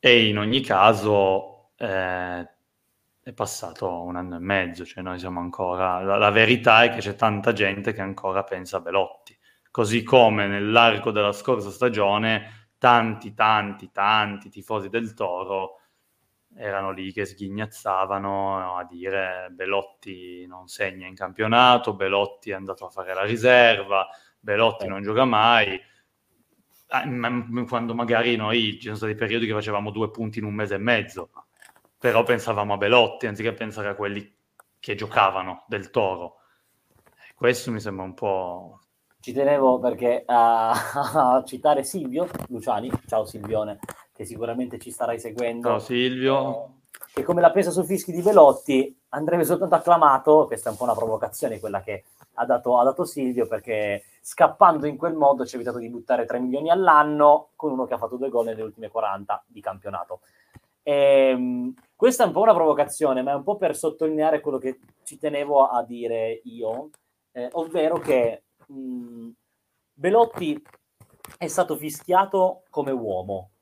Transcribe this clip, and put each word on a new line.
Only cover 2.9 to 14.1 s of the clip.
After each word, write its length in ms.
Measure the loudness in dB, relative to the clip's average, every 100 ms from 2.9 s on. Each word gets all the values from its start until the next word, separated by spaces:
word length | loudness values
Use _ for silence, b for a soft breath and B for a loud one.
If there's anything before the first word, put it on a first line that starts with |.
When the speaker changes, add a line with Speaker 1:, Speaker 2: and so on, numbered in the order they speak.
| _ _ _
Speaker 1:
è 120 | -20
passato 680 | -8 -8 -8 -14 -8 -8 -6
un 120 | -8 -10
anno 220 | -10 -10
e 20 |
mezzo, 460 | -2 -2 -2 -8 -14
cioè 180 | -12
noi 160 | -10 -10
siamo 220 | -8 -8
ancora, 580 | -10 -6 -4 0 -2 -2
la, 160 | -2 2
la 120 | 4
verità 540 | 4 4 4 6 6
è 80 | 6
che 80 | 2
c'è 160 | -8 -2
tanta 360 | 0 0 -2
gente 400 | 0 -2 -2 -6
che 80 | -6
ancora 460 | -8 -8 -4 -4 -4
pensa 320 | -8 -8 -8
a 20 |
Belotti, 580 | -2 -2 -2 -6 -20 _ _ _ _
così 320 | -2 0 0
come 440 | 4 6 6 4 -2
nell'arco 640 | -2 2 4 6 4 -2
della 220 | 0 0
scorsa 360 | -2 -2 -2 -2
stagione 1000 | -2 -2 2 2 2 0 -2 -4 -20 _ _
tanti, 560 | 4 6 4 -6 -12
tanti, 580 | 0 2 2 0 -10 -12
tanti 560 | -2 2